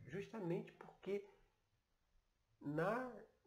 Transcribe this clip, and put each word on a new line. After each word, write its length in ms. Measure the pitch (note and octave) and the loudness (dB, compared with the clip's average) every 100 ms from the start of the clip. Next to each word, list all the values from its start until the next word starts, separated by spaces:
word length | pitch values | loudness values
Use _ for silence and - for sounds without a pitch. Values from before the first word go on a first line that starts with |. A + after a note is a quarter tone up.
| C3+ | -4
justamente 640 | E3 G3 A3 E3+ F#3 - | -4 -4 -2 0 0 -2
porque 520 | - - - F#3 G3+ - - - _ _ _ _ _ _ _ _ _ _ _ | -10 -16 -8 -2 -2 -2 -14 -20 _ _ _ _ _ _ _ _ _ _ _
na, 460 | C#3+ D3+ F#3 A#3 B3+ G#3 - - | 0 4 4 4 0 -6 -14 -18